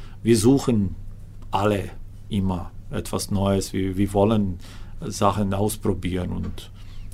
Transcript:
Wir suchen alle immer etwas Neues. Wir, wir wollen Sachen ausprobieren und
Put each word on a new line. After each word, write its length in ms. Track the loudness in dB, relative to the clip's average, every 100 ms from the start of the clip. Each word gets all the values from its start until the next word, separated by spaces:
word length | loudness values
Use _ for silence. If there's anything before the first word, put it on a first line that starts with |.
| -14 -4
Wir 140 | 4 6
suchen 580 | 8 6 4 2 2 -2 -10 -12 -14 -14 -6
alle 400 | 0 2 2 -2 -8 -14 -14 -4
immer 420 | -2 0 -2 -6 -12 -8
etwas 400 | -6 -4 -4 -2
Neues. 400 | 2 4 2 0
Wir, 240 | -2 -2 2
wir 160 | 2
wollen 460 | 6 6 4 2 -2 -8 -14 -12 -10
Sachen 520 | -8 2 2 4 0
ausprobieren 800 | 0 0 0 -2 -2 -2 -2 -2
und 400 | -4 -4 -8 -12 -14 -14 -12 -10